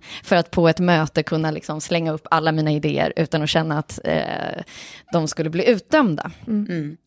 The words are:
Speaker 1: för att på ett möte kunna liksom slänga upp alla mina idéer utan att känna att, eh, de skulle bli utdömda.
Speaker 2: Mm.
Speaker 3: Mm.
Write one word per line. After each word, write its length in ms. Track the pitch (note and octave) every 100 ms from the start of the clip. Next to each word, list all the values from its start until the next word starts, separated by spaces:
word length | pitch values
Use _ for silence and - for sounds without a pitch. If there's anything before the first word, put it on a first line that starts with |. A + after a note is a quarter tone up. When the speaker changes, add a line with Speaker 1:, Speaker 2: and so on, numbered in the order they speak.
| - - -
Speaker 1:
för 120 | F3+
att 140 | E3
på 180 | - E3
ett 100 | D#3+
möte 420 | F3+ E3+ D#3 -
kunna 280 | D3+ D#3+ D#3+
liksom 300 | D#3 - D#3
slänga 320 | - E3+ D#3+
upp 140 | D#3 -
alla 220 | E3 D#3+
mina 180 | D#3 D3+
idéer 400 | D3+ D3+ C#3+ D#3+ -
utan 260 | D#3+ D#3+
att 80 | D3+
känna 280 | E3 D#3+ D3+
att, 200 | - - -
eh, 580 | - - - - - - - - - -
de 160 | E3+ D#3
skulle 220 | - D#3
bli 200 | E3 -
utdömda. 600 | G#3 - D#4 A#3+ D3+ - - -
Speaker 2:
Mm. 200 | G#3+ G#3
Speaker 3:
Mm. 260 | F3 D3 D#3